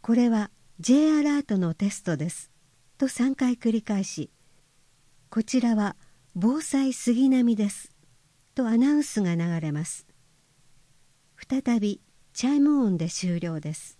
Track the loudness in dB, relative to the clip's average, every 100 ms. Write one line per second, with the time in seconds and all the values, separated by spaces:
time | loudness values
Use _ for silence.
0 | 2 2 4 2 -2 _ _ -12 2 4
1 | 6 4 2 0 0 0 0 0 -4 -4
2 | -4 -4 -4 -8 -18 _ _ _ _ _
3 | -4 0 -2 0 -2 0 0 -2 -2 -4
4 | -4 -8 -12 _ _ _ _ _ _ _
5 | _ _ _ -6 -2 0 2 2 0 -4
6 | -20 _ _ -2 0 0 -2 -2 -2 -2
7 | -2 2 4 4 2 2 -2 -4 -18 _
8 | _ _ _ _ _ -4 0 2 4 2
9 | 0 -2 -2 0 -2 -2 -4 -4 -6 -10
10 | -16 _ _ _ _ _ _ _ _ _
11 | _ _ _ _ -6 -4 0 0 0 -4
12 | _ _ _ -4 0 2 4 4 2 0
13 | -2 -4 -4 -4 -4 -6 -8 -10 -14 -20